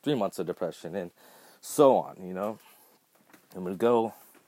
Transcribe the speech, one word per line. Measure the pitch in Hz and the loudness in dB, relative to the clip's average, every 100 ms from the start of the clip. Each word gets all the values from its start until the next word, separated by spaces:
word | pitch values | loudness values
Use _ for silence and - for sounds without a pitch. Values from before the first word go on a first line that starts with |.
three | - 143 | -4 -2
months | 98 - | -2 -4
of | 87 | -6
depression, | 87 87 78 85 92 | -4 -6 -6 -10 -8
and | 87 - - - - - | -8 -12 -20 -20 -20 -20
so | - - 143 107 | -4 4 6 6
on, | - - | 2 -8
you | 92 | -10
know, | 92 104 110 - - _ _ _ _ _ - _ 95 | -6 -6 -8 -14 -20 _ _ _ _ _ -20 _ -12
and | |
would | 90 92 | -8 -2
go, | 117 120 113 - - - | 2 2 2 -6 -20 -20